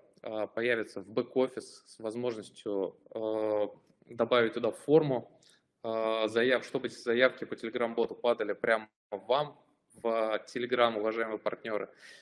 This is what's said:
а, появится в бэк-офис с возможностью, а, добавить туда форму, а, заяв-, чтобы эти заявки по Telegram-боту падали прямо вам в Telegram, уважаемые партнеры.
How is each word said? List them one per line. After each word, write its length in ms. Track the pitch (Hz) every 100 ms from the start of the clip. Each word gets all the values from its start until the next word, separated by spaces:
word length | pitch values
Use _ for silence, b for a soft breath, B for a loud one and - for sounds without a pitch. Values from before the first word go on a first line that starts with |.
| _ _
а, 260 | 113 110 101
появится 540 | - 120 117 104 98
в 60 | 95
бэк-офис 760 | 117 120 127 127 - - - -
с 120 | -
возможностью, 960 | 110 117 123 110 - - 113 101 92 - _
а, 540 | 113 110 110 107 104 101 - _ _ -
добавить 480 | 120 113 123 113
туда 180 | 113 113
форму, 640 | - - 156 151 123 - - b b _ _
а, 460 | 113 113 110 113 110
заяв-, 360 | 113 123 120
чтобы 240 | - 139 123
эти 80 | -
заявки 460 | 120 117 127 -
по 100 | -
Telegram-боту 600 | 110 113 120 117 117 117
падали 380 | - 120 117 104
прямо 360 | 101 117 113 107 _ _
вам 480 | 98 104 135 147 - _ _ _
в 500 | - 117 113 110 107 -
Telegram, 420 | 120 123 123 117 110
уважаемые 400 | 110 113 113 107
партнеры. 500 | - - 117 107 101 B B B